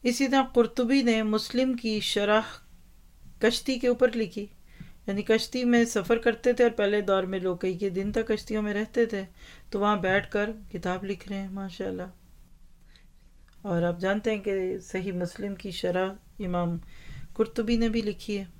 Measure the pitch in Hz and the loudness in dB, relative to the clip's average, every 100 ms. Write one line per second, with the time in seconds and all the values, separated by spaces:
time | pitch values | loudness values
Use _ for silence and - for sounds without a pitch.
0 | 240 240 269 269 262 247 226 - 240 277 | 0 2 4 4 4 4 4 2 4 4
1 | 240 226 214 214 - 240 262 240 226 214 | 4 2 2 0 0 0 0 0 -2 -2
2 | - 214 202 214 214 - - - - - | 0 0 4 2 2 -12 -20 -20 -20 -20
3 | - - - - 220 240 - 254 247 240 | -20 -20 -20 0 0 0 -2 0 2 4
4 | 254 226 208 208 208 - - - - - | 2 2 -4 -6 -10 -14 -20 -20 -20 -12
5 | - 196 196 220 - 254 247 240 233 220 | -6 -4 2 2 2 -2 4 4 4 0
6 | 175 226 - 320 254 247 233 226 202 208 | 2 2 2 2 2 6 4 4 2 2
7 | 196 190 185 190 185 180 185 180 202 180 | 2 2 2 -2 -2 -2 -2 -2 -2 -2
8 | 196 226 226 214 - 214 208 202 214 - | -2 -2 0 -2 -2 -4 -2 -2 -2 2
9 | 233 208 190 - - - - 202 208 208 | 2 0 -8 -16 -20 -20 -8 0 2 2
10 | 185 196 196 208 208 220 - 185 180 185 | 4 2 2 -2 -2 -6 -10 -6 -4 -4
11 | 196 190 - 196 196 190 196 170 190 185 | -4 -8 -6 -8 -8 -8 -10 -8 -8 -6
12 | 180 - - - - - - - - - | -10 -14 -20 -20 -20 -20 -20 -20 -20 -20
13 | - - - - - - 208 170 175 175 | -20 -20 -20 -20 -20 -14 -2 0 0 0
14 | 190 208 214 214 202 196 185 185 - 190 | 0 0 0 -2 -2 -2 -2 -4 -6 -6
15 | 185 180 175 - 202 196 196 170 180 180 | -4 -4 -4 -6 -8 -8 -10 -4 -2 0
16 | 185 202 - - 185 175 170 170 - - | -2 -4 -18 -10 -4 -2 -2 -4 -8 -16
17 | - - - - 220 - 220 233 233 226 | -14 -12 -12 -2 -2 0 0 2 2 0
18 | 208 196 - 202 185 - | -2 -6 -6 -6 -8 -16